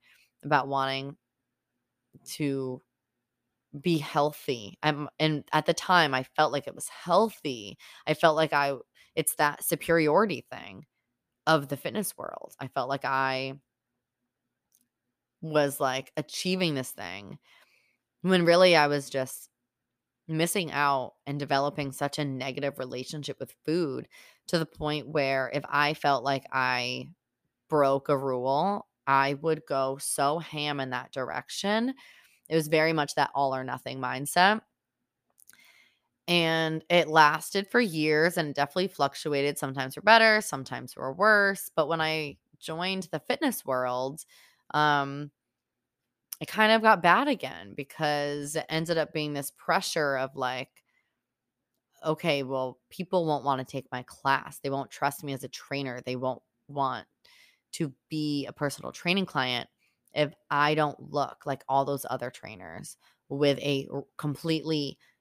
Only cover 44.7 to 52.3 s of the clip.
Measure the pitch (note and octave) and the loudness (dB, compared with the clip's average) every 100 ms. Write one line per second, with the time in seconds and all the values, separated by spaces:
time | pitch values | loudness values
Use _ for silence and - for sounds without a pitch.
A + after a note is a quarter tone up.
44.7 | D3+ D3+ C#3+ C#3 C#3+ D3 - _ _ _ | 0 4 2 0 -6 -10 -14 _ _ _
45.7 | _ _ _ _ _ _ - - G3+ G#3+ | _ _ _ _ _ _ -12 -8 2 4
46.7 | A3+ A3 G3 E3+ F#3 C#4+ A#3 C3 E2 G2 | 6 6 6 6 6 4 -2 -4 -12 -14
47.7 | - C#3+ - D3+ D3 D3 D3 C#3+ D#3 - | -14 -14 -4 -2 0 -2 -4 -4 -6 -4
48.7 | D#3+ E3 E3 D#3 D#3 D3+ C#3+ C#3 - - | -4 0 0 0 -4 -4 -6 -8 -10 -2
49.7 | F3 F#3+ E3+ D3 C3+ C3 C#3+ B2+ B2+ C3+ | 0 0 0 0 0 -2 -4 -4 -4 -8
50.7 | _ _ _ _ _ _ _ _ _ _ | _ _ _ _ _ _ _ _ _ _
51.7 | _ _ _ D#3 D#3 E3+ | _ _ _ -4 -2 0